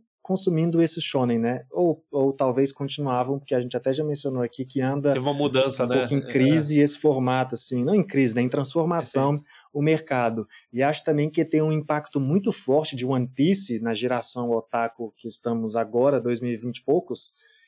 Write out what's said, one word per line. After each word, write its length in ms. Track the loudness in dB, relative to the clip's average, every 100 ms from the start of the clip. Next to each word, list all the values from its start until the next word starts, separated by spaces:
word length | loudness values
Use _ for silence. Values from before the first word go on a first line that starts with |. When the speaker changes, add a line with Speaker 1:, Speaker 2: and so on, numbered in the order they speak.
| -6 _
Speaker 1:
consumindo 600 | -4 0 2 2 2 2
esse 200 | 2 2
shonen, 360 | -2 0 0 0
né? 280 | 0 -4 -6
Ou, 320 | 0 0 0 _
ou 220 | 0 0
talvez 400 | 2 0 2 0
continuavam, 640 | -2 -6 -4 -2 0 0 -4
porque 160 | -2
a 60 | -2
gente 160 | -2 -4
até 160 | -2
já 140 | -2 -2
mencionou 360 | -2 -4 -4
aqui 220 | -4 -6
que 160 | -8 -2
anda 320 | -2 0 0
Speaker 2:
Teve 140 | 0 -2
uma 80 |
mudança, 500 | -2 0 2 2 2
Speaker 1:
um 40 | 2
Speaker 2:
né? 80 | 0
Speaker 1:
pouco 140 | 0
em 60 | -2
Speaker 2:
É. 120 | 0
Speaker 1:
crise 480 | 2 4 4 2 4
esse 180 | 4 4
formato, 580 | 2 2 2 0 0 -2
assim. 280 | -2 0
Não 100 | 2
em 120 | 2 2
crise, 280 | 2 2
né? 80 | 2
Em 60 | 0
transformação 840 | 0 -2 0 0 2 2 2 2
Speaker 2:
Perfeito. 180 | 0 -4 -20 _
Speaker 1:
o 80 | -2
mercado. 680 | 2 2 0 0 0 -2 -8 -14 _
E 100 | 0
acho 220 | 0 0
também 260 | 0 0 0
que 140 | 0
tem 180 | 0 2
um 120 | 2
impacto 480 | 0 -2 -4 -2 -4
muito 320 | 0 0 0
forte 420 | -2 0 0 0 -4
de 100 | -2
One 220 | -2 -2
Piece 540 | 0 2 2 0 -2
na 120 | -4
geração 560 | -2 -2 -2 -2 -4 -2
otaku 640 | -2 -2 -4 -4 -6 -12 -12
que 100 | -12
estamos 480 | -8 -4 -4 -2 -4
agora, 460 | -2 2 2 2
dois 180 | 0 -4
mil 120 | -4
e 60 | -6
vinte 200 | -6 -8
e 60 | -2
poucos, 480 | -2 -2 -6 -8 -12 _ _